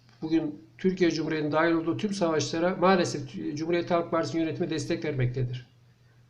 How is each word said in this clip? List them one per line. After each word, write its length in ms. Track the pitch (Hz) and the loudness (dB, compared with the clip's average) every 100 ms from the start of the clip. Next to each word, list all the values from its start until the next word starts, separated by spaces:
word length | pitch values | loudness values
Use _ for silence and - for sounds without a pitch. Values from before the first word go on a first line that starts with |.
| _ - | _ -10
bugün 420 | 156 160 151 - - - | 0 0 0 -8 -18 -2
Türkiye 320 | 190 185 170 | 0 4 2
Cumhuriyeti'nin 420 | 156 151 156 147 | 2 -2 -2 0
dahil 200 | 156 165 | 2 4
olduğu 240 | 165 165 147 | 2 0 -2
tüm 180 | 208 | -2
savaşlara 640 | - 170 151 127 165 180 185 | 0 2 2 0 0 0 4
maalesef 800 | 185 190 165 147 127 185 160 147 | 4 4 2 -4 -8 -8 -6 -4
Cumhuriyet 340 | 165 175 175 | -2 -2 0
Halk 200 | 170 170 | 0 2
Partisi'nin 320 | 165 160 165 | -2 0 -2
yönetimi 280 | 160 147 156 | -2 -2 -4
destek 340 | 156 - 165 | -4 -4 -4
vermektedir. 600 | 156 131 123 131 123 - - _ - _ _ _ | -2 0 0 0 -4 -6 -12 _ -20 _ _ _